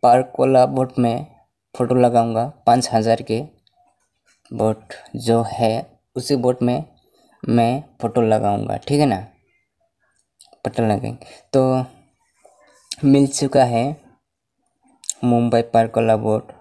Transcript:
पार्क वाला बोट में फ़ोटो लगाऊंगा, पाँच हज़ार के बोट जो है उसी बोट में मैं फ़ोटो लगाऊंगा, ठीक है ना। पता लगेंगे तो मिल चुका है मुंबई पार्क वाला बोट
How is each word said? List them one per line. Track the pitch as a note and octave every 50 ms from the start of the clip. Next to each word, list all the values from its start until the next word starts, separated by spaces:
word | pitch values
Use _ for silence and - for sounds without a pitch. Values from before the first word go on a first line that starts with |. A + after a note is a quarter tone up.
| -
पार्क | B2 A#2+ B2+ B2+ - - -
वाला | C3 C3 C3 B2+ B2+
बोट | C3 C3+ C3 C3 C3 - -
में | B2 A#2 A2+ B2 D3+ - _ _ _ _ _ _ _ _ _
फ़ोटो | - B2+ A#2+ B2
लगाऊंगा, | B2+ B2 A#2+ A#2+ A#2+ A#2 A#2 A2+ A2 A#2 C#3+ - _ _
पाँच | - A#2+ B2+ B2 - B2
हज़ार | A2+ G#2+ A2+ A2+ -
के | A2+ - A2 A2+ D3 D3+ _ _ _ _ _ _ _ _ _ _ _ _ _ _ _ _ _ _ _ _
बोट | - A2+ A2 A2 A2 A2 - _ - - - - -
जो | A#2+ A#2 A#2 A2+ A2+ A#2 A2+
है | - - A#2+ A2 A2 A#2 - _ _ _ _ _ _
उसी | C3 B2 - C#3+
बोट | B2+ A#2+ B2+ B2 -
में | B2 A#2+ B2 D3 D#3 _ _ _ _ _ _ _ _ _ _ _ -
मैं | - A2+ A#2+ A#2 A#2 B2 C#3 D3+ _ _ _
फ़ोटो | - A2+ - B2
लगाऊंगा, | A#2 A2 G#2+ A2 A2 G2+ G2+ G#2 G#2+ - -
ठीक | - - - C#3+ C#3+
है | D3+
ना। | C#3 G#2+ F#2 G#2 - _ _ _ _ _ _ _ _ _ _ _ _ _ _ _ _ _ _ _ _ _ _ _ _ _ _ _
पता | - - - A#2
लगेंगे | A2 G#2 - A#2+ A2 A#2+ A#2+ - - - - _ _ -
तो | C3+ C3 C3 C3 C3 B2+ B2+ - _ _ _ _ _ _ _ _ _ _ - _ _ _ _ _ _ _ _ - - -
मिल | C#3 C3+ C#3 C#3
चुका | C3+ - - C#3+ C3+ - C#3 B2+
है | B2 A#2 A#2 B2 F3 F3+ - _ _ _ _ _ _ _ _ _ _ _ _ _ _ _ _ _ _ _ _ - - - _ -
मुंबई | B2 A#2+ A#2 A#2+ A#2+ A#2 A2+ A#2
पार्क | - - A#2 A2+ A2+ -
वाला | B2+ A2+ A2+ A2
बोट | G#2+ - G#2+ G#2+ A2 - - - -